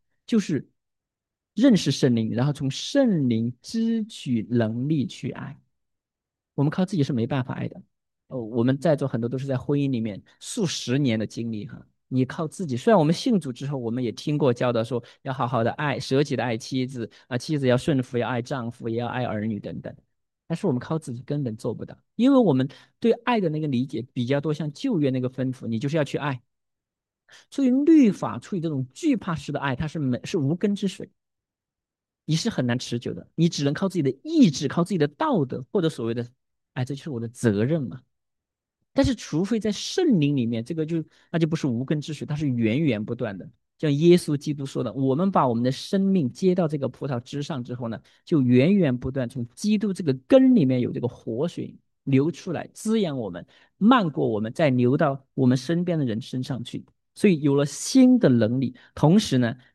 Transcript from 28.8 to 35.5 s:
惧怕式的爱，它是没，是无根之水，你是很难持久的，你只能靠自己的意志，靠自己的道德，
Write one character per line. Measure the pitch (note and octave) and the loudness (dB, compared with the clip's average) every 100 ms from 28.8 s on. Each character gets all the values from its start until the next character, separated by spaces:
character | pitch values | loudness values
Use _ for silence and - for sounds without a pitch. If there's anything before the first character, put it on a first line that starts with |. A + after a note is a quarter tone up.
| B2+ | -6
惧 | - E4 A#3 | -4 -2 0
怕 | - | -2
式 | D#3 C#3+ | -6 -6
的 | D3 | -6
爱， | C#3 B2 | -4 -4
它 | D#3 | -4
是 | E3+ | -4
没， | C3+ A#2+ - | -2 -2 -2
是 | F#3 | -2
无 | C3+ | 0
根 | F3 G#3 G3+ | 0 0 0
之 | G3 | -4
水， | - - _ _ _ _ _ _ _ _ _ _ _ - | -6 -16 _ _ _ _ _ _ _ _ _ _ _ -2
你 | D#3+ | -2
是 | A#3 | 0
很 | - B2 | -2 -2
难 | A#2+ | -2
持 | - A#2+ | -4 -6
久 | A2+ | -6
的， | A2+ - | -10 -8
你 | - E3+ | 0 0
只 | D#3+ | 2
能 | C#3 | -2
靠 | D#3 G3 | 0 -2
自 | |
己 | F3+ | 0
的 | C#3 B2+ D4+ | -2 -2 -2
意 | E4 G#3+ | 4 4
志， | D3 C#3+ | 4 -2
靠 | - | -2
自 | E3+ | 0
己 | F#3 | 0
的 | D3 | 0
道 | - D#4 A3+ | 0 0 0
德， | C3 | -2